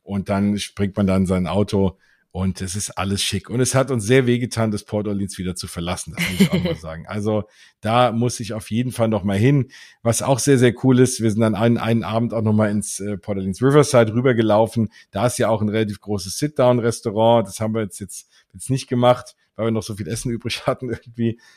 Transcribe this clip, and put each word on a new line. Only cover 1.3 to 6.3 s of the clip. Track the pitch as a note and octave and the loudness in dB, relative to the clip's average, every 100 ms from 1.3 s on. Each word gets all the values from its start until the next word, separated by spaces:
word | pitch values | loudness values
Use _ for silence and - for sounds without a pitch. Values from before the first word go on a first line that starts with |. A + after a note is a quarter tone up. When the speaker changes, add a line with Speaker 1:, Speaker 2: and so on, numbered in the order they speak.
| F#2 F2+ | 0 0
Speaker 1:
Auto | F#2+ G2+ G2+ F#2+ - _ _ _ | 0 0 0 0 -2 _ _ _
und | F#2 F#2+ F2 | -6 -4 -4
es | F#2 G2 | -8 -8
ist | - | -8
alles | - F#2+ G2 | -6 -4 -2
schick. | - F#2+ - | -2 -4 -4
Und | A#2+ | -2
es | B2 | 0
hat | C3 C3+ | 0 0
uns | B2+ | -2
sehr | G2 C3 A#2+ | 2 4 4
wehgetan, | A#2+ B2 - A2+ | 0 -2 -2 -2
das | G#2 | -2
Port | - G#2+ G#2 | -4 -4 -4
Orleans | G2+ G2 - | -4 -6 -6
wieder | F2+ F2+ | -8 -8
zu | - | -10
verlassen, | - E2+ F2+ - - | -8 -6 -6 -8 -6
das | F3 | -6